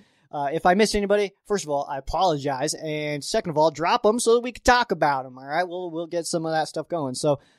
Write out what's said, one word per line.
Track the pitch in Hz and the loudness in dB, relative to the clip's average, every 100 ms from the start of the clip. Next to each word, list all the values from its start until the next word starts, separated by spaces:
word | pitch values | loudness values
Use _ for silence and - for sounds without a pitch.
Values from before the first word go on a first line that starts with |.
| _ _ _ | _ _ _
uh, | 147 143 | -6 -4
if | 160 185 | 2 4
I | 190 | 4
missed | 208 | 4
anybody, | 208 196 208 196 _ - | 2 2 2 0 _ -4
first | 202 | -4
of | 151 | -2
all, | 143 143 | -4 -2
I | 139 | -8
apologize, | - 160 185 147 139 131 151 - | -4 0 2 2 -2 -2 -4 -4
and | 156 151 151 147 | -6 -4 -4 -6
second | - 220 175 | -4 -4 0
of | 147 | 2
all, | 160 | 2
drop | 147 170 214 208 | 2 0 2 2
'em | 233 | 2
so | 233 240 | 4 2
that | |
we | 240 | 2
can | - | -2
talk | - 247 233 | 4 4 2
about | 170 151 135 131 | 0 2 0 -4
'em, | 127 | -14
all | 135 | -4
right? | 156 180 | -2 -2
We'll, | 180 180 | -4 -6
we'll | 160 165 | -8 -6
get | 170 160 | -6 -4
some | 170 160 | -4 -2
of | |
that | 156 147 | -2 -2
stuff | 165 147 | -6 -6
going. | 170 139 127 | -4 -4 -2
So | 151 139 _ | 0 0 _